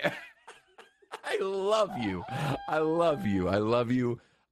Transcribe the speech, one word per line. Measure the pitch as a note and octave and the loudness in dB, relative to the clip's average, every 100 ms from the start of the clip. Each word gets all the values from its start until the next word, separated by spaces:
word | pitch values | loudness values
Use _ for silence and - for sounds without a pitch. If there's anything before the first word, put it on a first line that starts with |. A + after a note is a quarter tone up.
<laughs> | D3 - - - - - _ - - _ - - | -4 -4 -16 -20 -20 -20 _ -20 -20 _ -18 -12
I | C#4+ G#4 | -6 -4
love | F#3+ G3 F#3+ A3 G3 B2 | -2 -2 2 2 2 0
you. | G#2+ F2+ - B2+ D3 C#3+ - | -4 -4 -6 -6 -4 -4 -2
I | D#3 | 0
love | D#3 E3 E3+ C3+ G2+ | 2 4 2 2 0
you. | G2 F2+ | 2 2
I | G2 | 2
love | G#2+ A#2+ A#2 | 2 2 2
you. | B2+ A#2+ A#2 _ _ _ | 0 0 -2 _ _ _